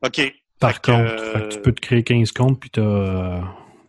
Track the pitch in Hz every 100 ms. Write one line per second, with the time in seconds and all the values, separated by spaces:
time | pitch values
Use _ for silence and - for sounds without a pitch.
0 | 127 - 135 - _ _ 120 - - 117
1 | 113 110 110 110 107 107 110 - - 120
2 | 113 120 110 - 127 131 - 113 107 101
3 | 95 92 92 90 90 - - _